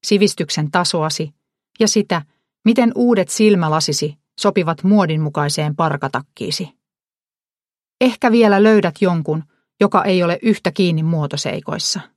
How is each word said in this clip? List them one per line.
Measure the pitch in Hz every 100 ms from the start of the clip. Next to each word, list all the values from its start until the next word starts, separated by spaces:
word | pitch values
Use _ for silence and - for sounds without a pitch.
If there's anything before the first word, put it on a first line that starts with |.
sivistyksen | - 202 202 - 151 - 151
tasoasi | 180 175 170 156 - 156 _ _ _ _ _
ja | 220
sitä, | 220 202 170 147 _ _ _
miten | 220 233 233
uudet | 226 240 220 180
silmälasisi | - 214 196 160 156 160 143 151 - _ -
sopivat | 208 196 165 160
muodinmukaiseen | 190 208 170 156 151 151 147 151 151 147
parkatakkiisi. | 165 143 139 123 - - - - 170 _ _ _ _ _ _ _ _ _ _ _ _ _
Ehkä | 254 220 247
vielä | 233 220 196
löydät | 214 214 180 151
jonkun, | 190 170 151 156 - _ _ _
joka | 202 196
ei | 202 185
ole | 175 175
yhtä | 233 202 -
kiinni | - 180 160
muotoseikoissa. | 160 165 147 147 123 - - - - 185 -